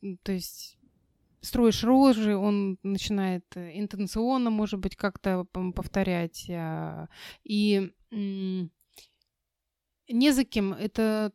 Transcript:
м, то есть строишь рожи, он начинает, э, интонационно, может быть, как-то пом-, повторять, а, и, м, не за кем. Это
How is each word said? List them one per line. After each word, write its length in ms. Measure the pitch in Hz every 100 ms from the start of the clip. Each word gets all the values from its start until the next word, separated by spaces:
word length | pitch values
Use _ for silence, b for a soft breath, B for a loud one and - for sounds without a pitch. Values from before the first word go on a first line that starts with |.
м, 140 | 196 180
то 80 | -
есть 480 | 190 - - - - _ _ _ _ _ _
строишь 420 | - 240 233 214
рожи, 520 | 226 262 269 220 214 202
он 400 | 208 202 196 185
начинает, 640 | 196 196 - 202 190 180 - 185
э, 240 | 170 165
интонационно, 720 | 208 196 196 220 240 262 240
может 280 | 214 214 202
быть, 160 | 190 -
как-то 500 | 202 - 196 185 180
пом-, 200 | 185 185
повторять, 760 | 175 - 196 190 175 170 - -
а, 560 | 170 160 160 160 156 160 B B B
и, 480 | - 208 208 196 190 - _
м, 600 | 220 202 196 190 185 170 - _ B B B _ _ _ _ _ _ _ _ -
не 220 | 233 285
за 120 | 262 254
кем. 280 | 220 196
Это 580 | 147 214 - 220 214 214